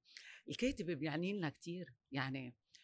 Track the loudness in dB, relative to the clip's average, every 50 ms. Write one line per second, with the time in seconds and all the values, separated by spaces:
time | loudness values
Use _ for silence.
0 | _ -18 -16 -16 -14 -14 -16 -12 -8 -6 0 2 2 2 2 2 0 0 0 0
1 | 2 2 2 2 2 2 2 2 2 0 0 -2 -6 -6 -6 -6 -6 -8 -12 -16
2 | _ _ -2 0 0 2 0 -2 -4 -6 -10 _ _ _ -20 -20